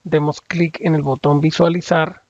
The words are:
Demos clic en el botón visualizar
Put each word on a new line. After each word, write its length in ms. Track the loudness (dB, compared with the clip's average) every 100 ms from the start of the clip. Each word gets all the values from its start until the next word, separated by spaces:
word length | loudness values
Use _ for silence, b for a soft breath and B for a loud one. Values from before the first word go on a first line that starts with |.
Demos 380 | -4 0 0 -4
clic 400 | -6 -2 -2 -2
en 160 | -2 0
el 60 |
botón 380 | 0 0 2 2
visualizar 840 | 2 2 2 0 0 0 -2 -6 _